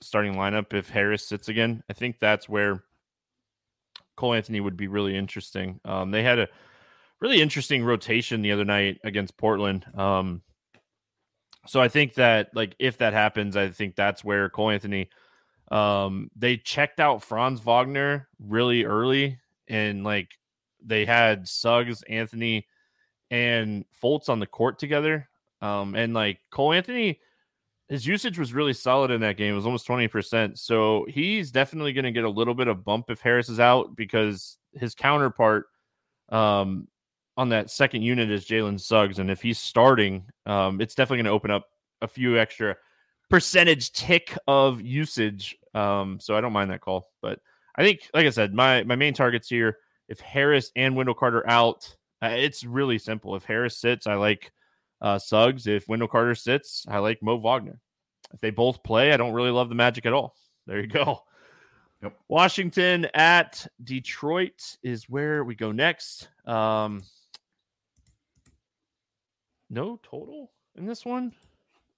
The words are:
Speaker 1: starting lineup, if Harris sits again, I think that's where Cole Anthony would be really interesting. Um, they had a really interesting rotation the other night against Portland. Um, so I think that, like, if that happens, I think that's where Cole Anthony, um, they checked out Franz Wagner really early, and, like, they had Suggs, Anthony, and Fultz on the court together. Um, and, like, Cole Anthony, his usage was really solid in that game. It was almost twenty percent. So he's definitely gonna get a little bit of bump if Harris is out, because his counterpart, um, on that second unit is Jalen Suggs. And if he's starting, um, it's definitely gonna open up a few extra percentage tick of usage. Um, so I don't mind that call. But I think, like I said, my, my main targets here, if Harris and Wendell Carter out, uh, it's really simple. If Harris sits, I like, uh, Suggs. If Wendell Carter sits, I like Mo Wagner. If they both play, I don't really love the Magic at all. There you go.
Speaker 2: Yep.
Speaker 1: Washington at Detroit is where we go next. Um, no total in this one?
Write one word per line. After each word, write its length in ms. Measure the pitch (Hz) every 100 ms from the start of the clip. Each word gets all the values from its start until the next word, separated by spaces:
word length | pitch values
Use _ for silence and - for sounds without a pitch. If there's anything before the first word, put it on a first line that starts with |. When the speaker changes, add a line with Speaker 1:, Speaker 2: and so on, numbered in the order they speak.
Speaker 1:
starting 340 | - 107 104 95
lineup, 380 | 98 107 101
if 160 | 101 -
Harris 380 | 110 101 104 -
sits 220 | 104 -
again, 340 | 110 117 113 -
I 40 |
think 240 | 104 123 113
that's 280 | 107 107 -
where 360 | 104 101 95 - _ _ _ _ _ _ _ _ _ _ - _ -
Cole 180 | 127
Anthony 280 | 117 - 107
would 160 | 101 90
be 100 | 98
really 280 | 101 98 98
interesting. 640 | 98 - - 98 92 95
Um, 280 | - 95 95
they 120 | 107
had 160 | 123 120
a 80 | 101 - _ _ _ _ _ _
really 220 | 240 269
interesting 420 | 151 147 - 139
rotation 580 | 117 113 - 117 - 113
the 120 | 104
other 100 | 104
night 360 | 101 101 98 -
against 320 | 107 101 98 -
Portland. 500 | 110 104 101 95 - -
Um, 420 | 98 95 92 85 - _ _ _ _ _ _ _ _ _ _ _ -
so 140 | 131
I 80 | 123
think 240 | 147 139
that, 420 | - 123 110 101 117
like, 200 | 104 -
if 180 | 127 117
that 140 | 117
happens, 440 | 107 107 107 104 98
I 120 | 98
think 260 | 87 101 87
that's 280 | 101 98
where 260 | 107 101 98
Cole 200 | - 107
Anthony, 400 | 104 104 98 92 _ _ _ _ _ -
um, 600 | 107 104 101 98 95 - -
they 200 | 123 120
checked 440 | - - 143 -
out 220 | 147 117
Franz 360 | - 110 127 127
Wagner 680 | 110 120 131 139 143 143 135 -
really 460 | 104 110 123 120 107
early, 540 | 104 123 139 139 127 _ _ -
and, 380 | 110 107 101 104
like, 240 | 104 92 _ _ _ _ _
they 220 | 110 110 107
had 420 | 117 113 104 90
Suggs, 520 | - 117 120 120 113
Anthony, 640 | - 110 113 113 117 110 - _ _ _ _ _ -
and 540 | 120 120 117 107 104 - _
Fultz 280 | 120 151 -
on 100 | 117
the 60 | 98
court 320 | - 120 -
together. 500 | 147 147 156 156 139 _ _ _
Um, 340 | 104 101 98 104
and, 180 | 117
like, 260 | 113 104 95 _
Cole 220 | - 143
Anthony, 480 | 170 180 247 214 147 _ _ _ _ _ _ -
his 180 | 143 123
usage 320 | 202 247 175
was 160 | 131
really 200 | 127 147
solid 380 | 123 127 135 131
in 100 | 120
that 160 | 107 98
game. 160 | 104
It 20 | 101
was 100 | 110
almost 200 | 123 -
twenty 240 | 123 110
percent. 500 | 107 - 113 107 -
So 460 | - 113 110 107 -
he's 420 | 143 175 214 151
definitely 440 | 127 139 160 147
gonna 180 | 131 131
get 140 | 117 113
a 40 |
little 240 | 101 117
bit 140 | 120 123
of 160 | 95
bump 220 | 95 110 120
if 120 | 113
Harris 260 | 123 123 120
is 140 | 113
out, 340 | 120 127 - -
because 600 | 107 113 107 98 - - _
his 200 | - 120
counterpart, 760 | - 139 147 135 - 110 107 - _ _ _ _ _ _
um, 600 | 110 107 101 98 95 - _ _ _ _ -
on 120 | 127
that 220 | 113 101
second 300 | - 135 120
unit 260 | 113 123 113
is 160 | 101 -
Jalen 340 | 113 104 101
Suggs. 400 | - 110 98 95
And 120 | 95
if 100 | 95
he's 180 | 117 113
starting, 640 | - 113 127 127 101 95 101 _ -
um, 360 | 101 95 95
it's 140 | 110 -
definitely 280 | 127 127
gonna 100 | 110
open 160 | 104 107
up 160 | 101 - _ _ _
a 60 | 113
few 300 | - 123 117
extra 380 | 110 - 110 92 _ _ _ _ -
percentage 640 | 185 - 185 175 147 117
tick 440 | - - 175 - 185 -
of 340 | 139 135 120
usage. 760 | 117 135 156 - 107 101 95 - _
Um, 460 | 107 101 101 98 92
so 160 | - 107
I 60 |
don't 120 | 120
mind 180 | 107 95
that 100 | 92
call. 280 | - 92 - _
But 180 | 101 101 _ _ _ -
I 80 |
think, 260 | 185 175 -
like 140 | 156 156
I 40 |
said, 220 | 113 104
my, 300 | 104 131 127
my 120 | 107 123
main 180 | 143
targets 340 | 139 127 120 -
here, 300 | 120 113 107 _ _ -
if 100 | 107
Harris 520 | - 143 143 143 - 127
and 200 | 131 131
Wendell 200 | 131 113
Carter 320 | 127 117 -
out, 460 | 120 117 - - - _ _
uh, 120 | 113 120
it's 260 | 143 -
really 340 | 120 123 139 113
simple. 380 | - 110 101 98
If 80 |
Harris 340 | - 110 120 -
sits, 300 | 120 120 107
I 80 | 101
like, 380 | 104 101 - _ _ _ _ -
uh, 180 | 107 98
Suggs. 480 | - 107 120 135 113
If 200 | 104 101
Wendell 180 | 113 117
Carter 280 | 113 120 117
sits, 500 | - 139 - - -
I 120 | 104
like 220 | 104 113
Mo 140 | 107 120
Wagner. 440 | 110 127 98 - _ _ _ _ -
If 60 | -
they 100 | 110
both 320 | 104 123 123
play, 300 | - 113 143
I 60 | 139
don't 160 | 120
really 180 | 113 123
love 160 | 123 120
the 60 | 117
Magic 300 | 120 120 117
at 80 |
all. 220 | 131 120 - _ _ -
There 140 | 104
you 80 | 107
go. 360 | 147 143 - _ _ _ _ _ _ _ _
Speaker 2:
Yep. 160 | 101 - -
Speaker 1:
Washington 800 | 156 185 - 175 - 180 175 165
at 540 | - 160 175 165 - - -
Detroit 920 | 123 131 - - 143 175 185 - - -
is 280 | 127 117 -
where 340 | 131 151 151
we 120 | 120 110
go 160 | 110
next. 580 | 107 160 165 - - - _ -
Um, 580 | 113 110 110 107 101 92 _ _ - _ _ _ _ _ _ _ _ _ _ _ _ _ _ _ _ _ _ _ _ _ _ -
no 300 | 117 185 233
total 480 | _ 131 - 302 254 _ _ -
in 100 | 196
this 200 | 233 240
one? 280 | 254 247 - _ _ _ _ _